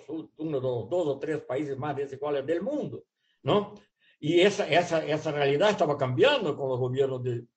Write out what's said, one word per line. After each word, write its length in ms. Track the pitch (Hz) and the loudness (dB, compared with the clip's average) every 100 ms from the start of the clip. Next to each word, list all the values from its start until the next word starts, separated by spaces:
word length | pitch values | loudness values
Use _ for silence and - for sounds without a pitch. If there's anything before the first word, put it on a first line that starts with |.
| - | -10
uno 540 | 160 - - 160 139 | -12 -12 -10 -6 -4
de 20 | |
los 260 | 127 120 104 | -2 -4 -2
dos 200 | 180 156 | -2 0
o 100 | 131 | -2
tres 220 | 151 147 | -4 -6
países 360 | - 131 147 123 | -4 -4 -4 -4
más 200 | 147 135 | -6 -6
desiguales 500 | 139 131 147 143 127 | -6 -6 -4 -2 -2
del 160 | 170 | -2
mundo, 400 | 208 294 170 113 - _ _ _ | -2 -4 -6 -10 -16 _ _ _
¿no? 320 | 127 202 202 - _ _ _ _ | 0 2 0 -8 _ _ _ _
Y 180 | 151 170 | 2 6
esa, 300 | 202 196 165 | 6 4 2
esa, 360 | 156 175 165 | 2 4 0
esa 280 | 143 151 160 | 0 -2 -2
realidad 380 | 147 139 143 208 | 0 2 4 4
estaba 280 | 202 160 135 | 4 0 2
cambiando 580 | 127 127 240 285 180 123 | 0 4 4 4 0 -2
con 120 | 135 | -2
los 100 | 123 | -2
gobiernos 420 | 127 127 135 131 | 0 2 0 0
de 220 | 127 117 120 | -4 -6 -8